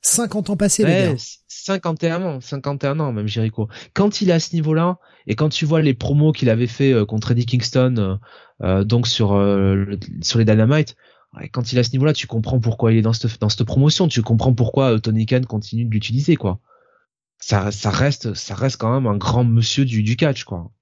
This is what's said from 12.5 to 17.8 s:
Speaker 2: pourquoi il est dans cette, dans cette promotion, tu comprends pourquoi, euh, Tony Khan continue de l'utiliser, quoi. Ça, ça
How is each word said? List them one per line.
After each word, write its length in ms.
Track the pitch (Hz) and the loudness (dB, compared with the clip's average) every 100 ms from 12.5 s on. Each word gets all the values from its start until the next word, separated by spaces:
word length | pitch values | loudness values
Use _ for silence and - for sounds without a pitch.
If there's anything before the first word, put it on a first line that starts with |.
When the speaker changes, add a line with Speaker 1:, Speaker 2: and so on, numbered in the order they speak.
| 127 | 0
Speaker 2:
pourquoi 320 | 113 110 113 | 0 0 2
il 80 | 113 | 4
est 20 | |
dans 120 | 113 | 2
cette, 260 | 113 117 113 | 0 -2 -2
dans 80 | 107 | -2
cette 140 | - | -2
promotion, 440 | 110 131 143 156 175 | 0 2 4 4 0
tu 140 | 123 | 0
comprends 320 | 107 113 131 | 2 2 2
pourquoi, 380 | 123 117 - 131 | 2 2 2 2
euh, 60 | 110 | 2
Tony 260 | 110 110 110 | 0 -2 0
Khan 160 | 127 127 | 0 -2
continue 380 | 107 101 113 120 | -6 -6 -6 -2
de 60 | |
l'utiliser, 440 | 107 - 120 147 160 | -2 -2 -2 0 0
quoi. 240 | 98 92 _ _ _ _ _ _ _ - | 0 -6 _ _ _ _ _ _ _ -14
Ça, 320 | - 104 101 | -2 -2 -2
ça 180 | 101 | -4